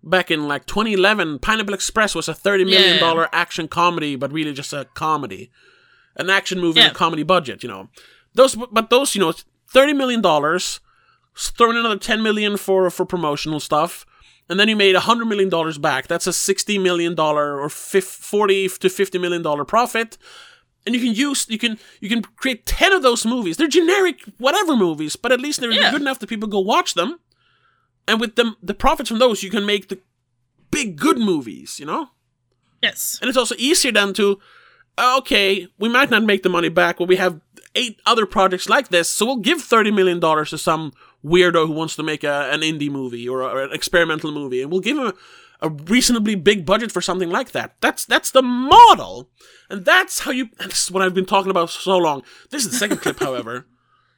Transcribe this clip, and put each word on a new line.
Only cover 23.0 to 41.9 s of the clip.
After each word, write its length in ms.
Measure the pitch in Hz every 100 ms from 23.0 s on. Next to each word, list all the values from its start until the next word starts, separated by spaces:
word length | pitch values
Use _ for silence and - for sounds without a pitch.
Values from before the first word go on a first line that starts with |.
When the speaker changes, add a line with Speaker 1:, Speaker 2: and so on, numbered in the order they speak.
Speaker 1:
those 240 | 262 240 226
movies. 300 | 247 196 160
They're 100 | 320
generic 560 | 285 330 403 370 277 - -
whatever 380 | 254 349 381 262
movies, 400 | 185 151 156 -
but 160 | 240
at 80 | 247
least 200 | 277 294
they're 120 | 247
Speaker 2:
Yeah. 180 | 226 -
Speaker 1:
good 100 | 294
enough 200 | 277 269
that 80 | 214
people 200 | 220 214
go 120 | 202
watch 340 | 190 285 359
them. 240 | - 180 339 _ _ _ _ _ _ _ _ -
And 120 | 220
with 160 | 233 -
them, 180 | 226 214
the 100 | 175
profits 360 | 202 254 311 262
from 100 | 226
those, 240 | 254 208
you 80 | 190
can 160 | 214 202
make 220 | 208 202
the 100 | 190 _ _ _ _ _ _ _
big 240 | 302 247 151
good 220 | 277 269
movies, 600 | 214 165 120 71 67 -
you 60 | 147
know? 240 | 208 285 _ _ _ _ _ _ _
Speaker 2:
Yes. 380 | 220 - - -
Speaker 1:
And 80 | 226
it's 80 | 262
also 200 | 233 247
easier 320 | 240 311 269
than 220 | 214 202
to, 240 | 190 202 196 _ - _ _ _ -
"Okay, 720 | 247 262 262 247 196 196 175 _
we 120 | 214
might 200 | 240 277
not 140 | 226
make 220 | 220 196
the 40 | 185
money 200 | 175 170
back, 300 | 160 175 175
but 100 | 175
we 80 | 185
have 240 | 185 160 _ _ _
eight 240 | - 247 214 -
other 180 | 226
projects 440 | 214 220 190 180 -
like 200 | 220 233
this, 180 | 180 165
so 180 | - 214
we'll 100 | 262 196
give 120 | 339
thirty 300 | 247 226 214
million 300 | 208 185 175
dollars 300 | 165 156 151
to 80 | 151
some 340 | - 160 156 - - _
weirdo 420 | 143 180 175 170 160
who 60 |
wants 240 | 156 160